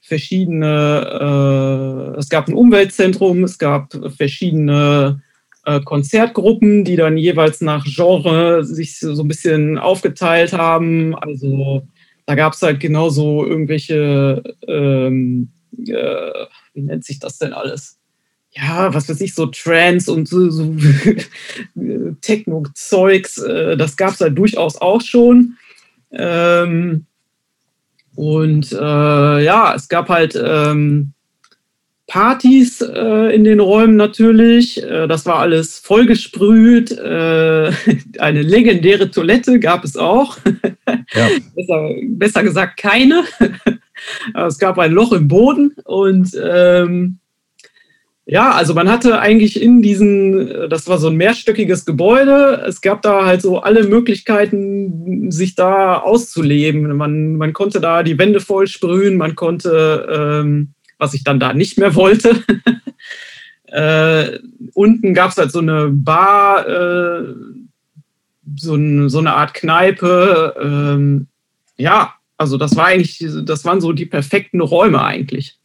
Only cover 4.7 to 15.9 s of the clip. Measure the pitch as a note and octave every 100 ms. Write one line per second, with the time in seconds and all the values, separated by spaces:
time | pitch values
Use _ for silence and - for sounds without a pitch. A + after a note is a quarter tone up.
4.7 | C#3+ D3 C#3+ C#3 C#3 _ _ _ _ -
5.7 | D3 C#3+ D3 C#3+ A3 A#3 A3+ F#3+ A3+ G#3+
6.7 | G#3 F#3 F3 D#3+ D#3+ E3 D#3 D#3 D3+ E3
7.7 | D3+ C#3 C#3 F3 F#3 E3+ D#3+ E3+ E3+ D3+
8.7 | D#3+ D#3 - D#3+ D3 D3+ D#3 - D#3+ D3+
9.7 | D#3 - F#3+ F#3 C#3+ F3 E3+ E3+ F3+ E3
10.7 | E3 E3 E3 D#3+ D#3+ - C#3 C3+ C3+ C#3
11.7 | C3+ - _ _ _ - C#3+ D3+ - F3
12.7 | C#3 E3 D#3 E3 C#3+ D3+ D3 - D#3+ D3
13.7 | D#3 - D#3 D3 C#3+ C#3 C3 - - -
14.7 | D#3 C#3+ C3+ C3 C3 B2+ B2 A#2+ _ _
15.7 | - -